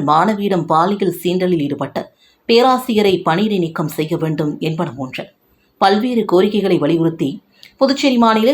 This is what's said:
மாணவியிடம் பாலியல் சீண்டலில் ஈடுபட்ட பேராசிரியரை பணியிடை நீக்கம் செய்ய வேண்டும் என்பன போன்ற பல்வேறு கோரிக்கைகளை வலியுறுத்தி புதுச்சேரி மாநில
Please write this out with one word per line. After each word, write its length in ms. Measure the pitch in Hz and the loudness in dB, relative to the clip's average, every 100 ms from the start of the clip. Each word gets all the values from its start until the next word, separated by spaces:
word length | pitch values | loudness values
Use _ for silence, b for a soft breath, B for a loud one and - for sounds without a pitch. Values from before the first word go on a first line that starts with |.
மாணவியிடம் 640 | 143 156 196 208 202 185 - | 2 2 2 0 -2 -2 0
பாலியல் 500 | 160 180 202 185 170 | 0 2 0 -2 -2
சீண்டலில் 460 | 180 180 180 170 | -4 -2 0 -2
ஈடுபட்ட 360 | 143 139 - - - b b b - | -2 -6 -8 -8 -12 b b b 0
பேராசிரியரை 680 | 233 262 254 254 214 208 175 | 4 4 2 0 0 2 2
பணியிடை 380 | 175 165 214 202 | 0 0 0 0
நீக்கம் 340 | 160 160 156 | -2 -4 -6
செய்ய 240 | - 156 165 | -4 -4 -2
வேண்டும் 360 | 160 156 156 - | -4 -2 -4 -4
என்பன 280 | 160 160 160 | -6 -4 -6
போன்ற 360 | 123 127 - - _ _ _ _ - | -6 -10 -10 -14 _ _ _ _ 0
பல்வேறு 420 | 196 208 247 233 | 2 2 0 -2
கோரிக்கைகளை 520 | - 175 208 208 190 165 | 2 2 2 0 0 0
வலியுறுத்தி 500 | 147 165 165 160 139 - _ b b - | 2 2 0 0 -4 -6 _ b b -2
புதுச்சேரி 420 | 269 277 285 247 | 0 2 0 4
மாநில 320 | 233 220 226 | 4 4 2